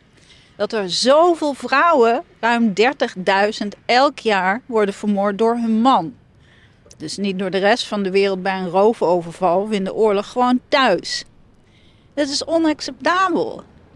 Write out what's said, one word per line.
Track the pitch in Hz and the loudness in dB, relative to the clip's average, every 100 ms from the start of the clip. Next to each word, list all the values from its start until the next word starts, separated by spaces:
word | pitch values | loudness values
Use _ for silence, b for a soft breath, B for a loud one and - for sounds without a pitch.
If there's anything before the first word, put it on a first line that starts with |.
| _ b b b b b | _ b b b b b
Dat | 208 | -6
er | 220 190 | -4 -4
zoveel | 175 240 294 349 330 302 | -2 2 4 4 2 -2
vrouwen, | 262 247 269 339 311 226 240 - _ | -4 -2 2 4 4 4 2 -4 _
ruim | 226 233 233 | -2 0 0
dertigduizend | 185 240 277 233 - 185 196 208 220 208 - - | 2 0 0 -4 -4 0 0 0 -2 -8 -8 0
elk | 240 285 269 | 2 2 0
jaar, | 220 196 185 220 - | -2 0 0 -2 -2
worden | 220 202 | -2 0
vermoord | - 214 196 202 196 | -2 -2 0 0 0
door | 226 240 | 0 0
hun | 226 220 | 0 2
man. | 247 233 165 - _ _ b b b b b - | 4 2 0 -10 _ _ b b b b b -16
Dus | 156 - | -12 -6
niet | 202 185 | -4 -4
door | 190 | -4
de | 185 | 0
rest | 202 240 - | 2 2 -2
van | 208 | -4
de | 190 | -2
wereld | 196 196 185 | 0 0 0
bij | 185 190 | -4 -4
een | 180 | -2
roofoverval | 185 208 233 160 180 170 165 185 175 | 2 2 2 0 0 -2 -4 0 0
of | 214 | 0
in | 208 | -4
de | 190 | -4
oorlog, | - 220 196 202 | 0 0 0 -2
gewoon | 247 247 254 - | -2 0 0 0
thuis. | 285 254 175 - - - _ _ _ b b b b b | 0 2 0 -2 -10 -12 _ _ _ b b b b b
Dat | - 294 | -6 -4
is | 285 | -4
onacceptabel. | - 330 320 294 - 262 285 359 381 233 127 - - - - | -2 0 0 -2 -6 -4 -2 0 0 0 -4 -8 -16 -20 -20